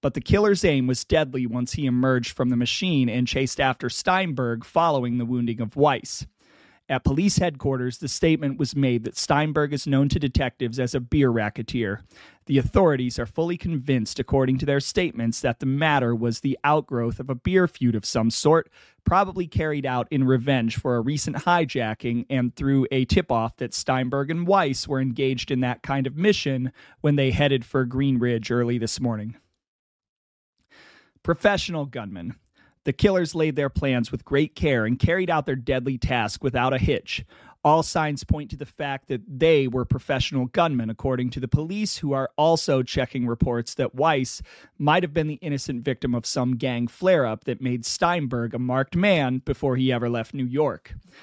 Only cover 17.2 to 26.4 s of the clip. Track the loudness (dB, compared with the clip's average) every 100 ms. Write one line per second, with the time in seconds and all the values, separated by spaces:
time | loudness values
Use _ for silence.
17.2 | -6 -4 2 4 2 2 0 0 -2 0
18.2 | 0 2 4 4 2 _ _ _ 0 2
19.2 | 2 -2 -4 -2 -2 -2 -2 -2 -2 0
20.2 | 4 2 2 0 0 -2 -2 0 0 -4
21.2 | -4 -2 2 2 2 -2 -4 -4 -4 -4
22.2 | -2 -2 -2 -2 0 2 2 0 2 0
23.2 | 2 -2 -2 -6 -10 -8 -2 -2 0 -2
24.2 | -2 -4 2 2 2 -2 -4 -2 -2 0
25.2 | -2 -2 -2 -2 0 -4 -4 -2 -2 0
26.2 | 2 2